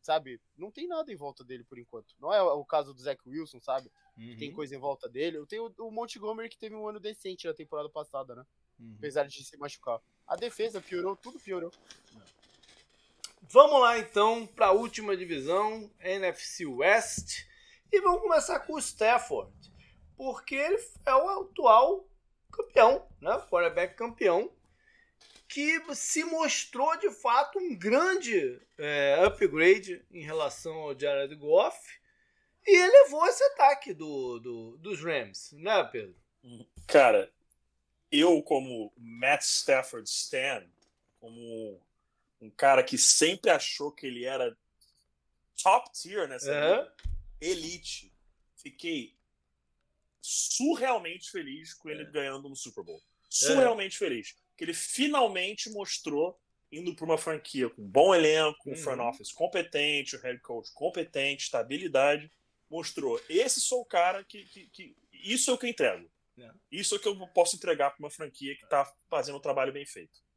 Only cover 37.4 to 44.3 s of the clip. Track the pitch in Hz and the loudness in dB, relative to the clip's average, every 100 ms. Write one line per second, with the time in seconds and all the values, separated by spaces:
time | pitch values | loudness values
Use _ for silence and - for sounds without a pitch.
37.4 | _ _ _ _ _ _ _ 143 170 165 | _ _ _ _ _ _ _ 2 4 4
38.4 | 147 143 131 120 107 _ 117 117 131 147 | 2 -2 -2 -10 -12 _ -20 -6 0 0
39.4 | - - - 135 127 123 107 - - 135 | 0 -4 0 0 0 -12 -10 -8 -6 -6
40.4 | 135 123 87 _ _ _ _ _ 117 117 | -6 -6 -12 _ _ _ _ _ -20 -18
41.4 | 117 113 110 95 _ _ _ _ _ _ | -14 -12 -12 -16 _ _ _ _ _ _
42.4 | 110 - 139 135 131 123 - - 156 185 | -20 0 4 6 4 2 4 4 2 2
43.4 | - 151 - - 147 143 139 120 123 | 2 2 0 -8 -10 -10 -14 -10 -8